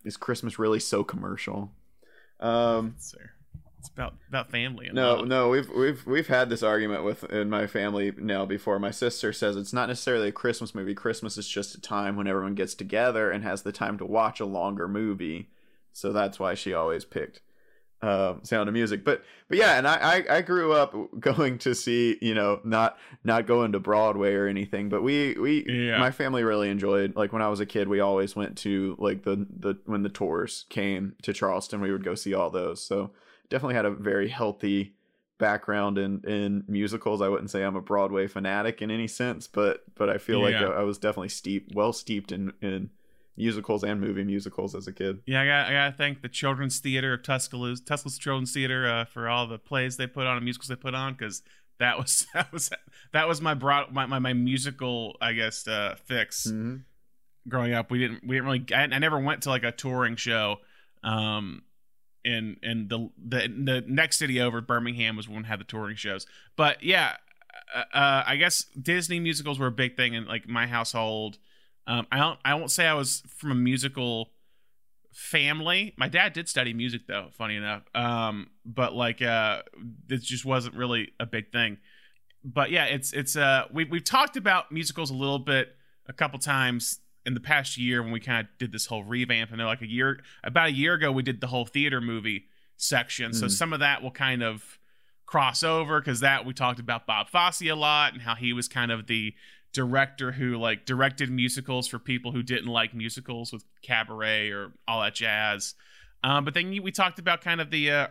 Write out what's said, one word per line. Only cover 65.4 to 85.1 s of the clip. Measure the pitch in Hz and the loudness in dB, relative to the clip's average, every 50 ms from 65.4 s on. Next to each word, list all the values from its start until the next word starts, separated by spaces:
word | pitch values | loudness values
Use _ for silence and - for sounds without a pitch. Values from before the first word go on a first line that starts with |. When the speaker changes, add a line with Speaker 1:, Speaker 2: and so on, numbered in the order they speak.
| 110 113 | -6 -6
Speaker 2:
had | 110 98 | -6 -8
the | 104 | -8
touring | - - 110 107 104 110 | -8 -8 -8 -6 -6 -8
shows. | 104 - 104 95 98 - - - - - - - | -6 -6 -6 -6 -6 -8 -14 -20 -20 -20 -8 0
But | - 156 147 - - - | 2 4 4 4 2 2
yeah, | 165 190 180 151 110 - - - _ _ _ - _ - - - - - | 2 4 4 4 2 -2 -4 -12 _ _ _ -20 _ -20 -20 -14 -8 -6
uh, | 123 107 - - | -6 -4 -2 2
uh, | 139 139 139 139 135 - | 4 4 6 4 4 2
I | 123 139 | 2 2
guess | 143 170 180 - - - - - 139 | 4 4 4 4 2 -2 -4 -10 -8
Disney | 127 170 170 180 170 165 175 170 | -2 0 0 0 0 -2 -2 -2
musicals | 170 165 156 151 143 147 143 135 | 0 0 -2 -2 -2 -4 -2 0
were | 135 127 | 0 -2
a | 113 | 0
big | 120 127 123 123 | 0 -2 -2 0
thing | - 127 120 117 | 2 0 0 0
in, | 113 110 | -2 -6
like, | - 110 113 - | -4 -6 -6 -6
my | - 117 117 117 | -4 -2 0 0
household. | 120 120 117 113 - - 117 113 110 110 107 107 107 101 - - - - - - - - - - | 0 0 -2 -2 -2 -2 -2 -2 -2 -2 -4 -4 -6 -8 -12 -20 -20 -20 -20 -20 -20 -20 -14 -6
Um, | - 120 120 113 - 127 | -4 -2 -2 -2 0 2
I | 135 | 2
don't, | 147 165 - - - | 2 2 0 0 0
I | 135 147 | 0 0
won't | 156 165 123 | 0 0 0
say | - 180 170 | 0 2 4
I | 160 156 | 4 4
was | 147 135 131 - - - | 2 2 0 -2 -4 -6
from | - - - 156 147 131 | -10 -16 -8 -4 0 2
a | |
musical | 123 123 123 131 127 131 135 135 135 123 120 117 113 113 - - - - - - - - - - - - - - - - - - | 2 4 4 2 2 0 -2 -4 -2 -2 -2 -2 -2 -4 -6 -10 -20 -20 -20 -20 -20 -20 -20 -20 -20 -20 -20 -20 -20 -20 -20 -20
family. | - - - - 156 143 143 151 156 156 165 175 190 208 208 - | -16 -8 -2 0 2 2 2 2 0 0 0 0 0 0 -2 -2
My | - 131 131 | -2 -2 2
dad | 131 175 196 202 156 | 4 4 2 2 0
did | 165 170 | -4 -6
study | - - 135 127 120 113 | -4 -2 0 0 0 0
music, | 117 120 123 117 117 - - | -2 -2 -4 -4 -6 -8 -6
though, | 101 101 92 - - | -6 -6 -6 -6 -10
funny | - 113 107 107 | -8 -6 -4 -4
enough. | 104 104 104 104 104 - _ - | -4 -4 -4 -6 -6 -8 _ -4
Um, | 120 120 120 120 117 113 110 104 104 - - _ _ - | -2 0 0 0 0 0 -2 -2 -4 -8 -12 _ _ -16
but, | 117 113 131 123 113 - | -8 -2 0 0 0 0
like, | 120 120 117 117 - 127 | 0 -2 -2 0 0 0
uh, | 120 117 113 110 107 101 - - - - - 107 117 110 - - - | 2 2 4 4 2 0 0 -4 -12 -16 -16 -16 -16 -16 -14 -8 -4
it | 131 120 | -4 -4
just | 117 - 127 120 131 | -4 -4 -8 -6 -2
wasn't | 131 131 127 120 120 - | 0 0 0 0 -2 -4
really | 107 123 120 120 117 104 - - - | -4 -2 0 0 0 -2 -4 -6 -8
a | 113 | -8
big | 113 - 110 104 - | -6 -6 -6 -6 -4
thing. | - 120 117 107 101 - _ - - - - - - - _ _ _ _ - | 0 0 0 0 0 -4 _ -20 -20 -20 -20 -20 -20 -20 _ _ _ _ -14
But | 135 110 147 139 - | -6 0 0 0 2
yeah, | 170 175 147 | 2 2 2
it's, | 120 143 139 139 - - | 2 0 -2 -2 -4 -4
it's, | 143 139 139 - | -4 -4 -2 0
uh, | 151 143 135 135 131 - - - | 2 4 6 4 4 2 0 -2
we, | 160 160 | -4 -2
we've | 139 170 170 - | -2 -2 -4 -2
talked | - - 262 294 285 - | 2 4 4 4 4 0
about | 269 190 202 190 180 - - | -2 2 2 4 2 2 -2
musicals | 147 160 165 - - 170 160 135 | -4 -4 -4 -4 -4 -4 -4 -4